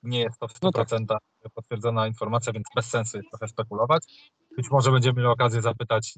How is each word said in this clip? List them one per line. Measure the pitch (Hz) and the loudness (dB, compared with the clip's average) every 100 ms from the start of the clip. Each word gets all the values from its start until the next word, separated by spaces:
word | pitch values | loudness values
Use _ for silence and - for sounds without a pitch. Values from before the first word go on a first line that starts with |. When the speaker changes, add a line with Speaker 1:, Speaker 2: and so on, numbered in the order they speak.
Speaker 1:
nie | 120 123 | -6 -2
jest | 113 - | -2 -4
to | 113 | -12
w | |
stu | - | -2
Speaker 2:
No | 185 | 0
tak. | 117 117 | 2 0
Speaker 1:
procentach | 113 110 107 - _ 113 | -2 -2 -4 -6 _ -18
potwierdzona | - - 113 117 113 110 | -18 -10 -4 -2 0 -2
informacja, | 113 107 117 120 | -4 -2 -2 -2
więc | 107 - | -6 -4
bez | - | -4
sensu | - 120 110 104 | -2 -2 -4 -8
jest | - | -12
trochę | - 110 | -12 -8
spekulować. | - 107 104 120 160 - - _ _ _ - | -6 -6 -2 2 2 0 -16 _ _ _ -8
Być | 120 | 2
może | 139 127 | 4 6
będziemy | 131 127 123 | 6 4 2
mieli | 120 | 2
okazję | 117 123 113 | 4 2 2
zapytać | 113 113 120 113 - | 0 -2 -2 -2 -2